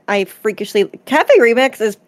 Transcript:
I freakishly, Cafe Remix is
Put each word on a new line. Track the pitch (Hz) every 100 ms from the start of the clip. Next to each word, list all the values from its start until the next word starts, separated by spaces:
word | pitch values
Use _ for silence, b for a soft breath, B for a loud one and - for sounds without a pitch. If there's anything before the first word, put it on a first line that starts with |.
| -
I | 202 185
freakishly, | - 220 202 208 208 196 - -
Cafe | 294 - 494
Remix | 233 233 262 -
is | 214 202